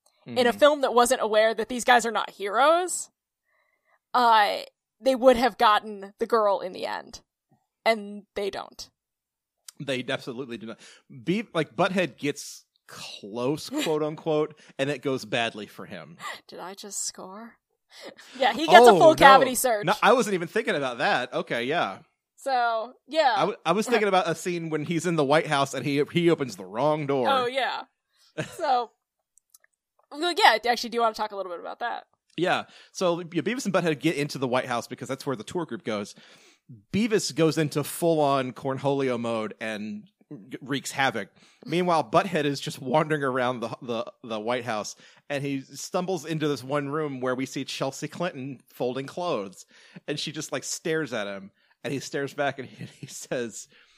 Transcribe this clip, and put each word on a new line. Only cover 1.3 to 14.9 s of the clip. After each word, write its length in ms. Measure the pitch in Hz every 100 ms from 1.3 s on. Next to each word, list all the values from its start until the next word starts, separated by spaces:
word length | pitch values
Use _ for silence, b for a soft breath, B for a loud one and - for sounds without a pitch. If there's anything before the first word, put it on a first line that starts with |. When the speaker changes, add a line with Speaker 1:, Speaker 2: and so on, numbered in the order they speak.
| 214 220
Speaker 1:
that 140 | 214 220
these 140 | 247
guys 220 | 233 247 233
are 60 |
not 180 | 208 -
heroes, 800 | - 196 202 285 339 359 - - _ _ _ _ _ _ _ _ _ _
uh, 440 | 247 240 220 202 190 - _ _ _
they 160 | 233 262
would 200 | 262 233
have 200 | 247 190
gotten 560 | 233 208 214 202 196 _
the 80 | 233
girl 320 | 226 208 196
in 140 | 185
the 120 | 190 -
end. 360 | 92 - - _ _ _ _ _ _ -
And 380 | 226 202 208 190 -
they 140 | 202
don't. 380 | - - - - _ _ _ _ _ _ _ - _
Speaker 2:
They 260 | 139 127 120
absolutely 500 | 135 - 117 127 117
do 100 | 113
not. 120 | 107 b b _ 139
Be-, 240 | 117 196 233 170
like, 200 | 147 -
Butthead 420 | 190 185 170 -
gets 480 | 147 - - - _ _ _
close, 800 | - - - 104 113 123 156 -
Speaker 1:
<laughs> 140 | 285
Speaker 2:
quote 200 | 240 151
unquote, 560 | 151 156 165 151 151 - b -
and 120 | 139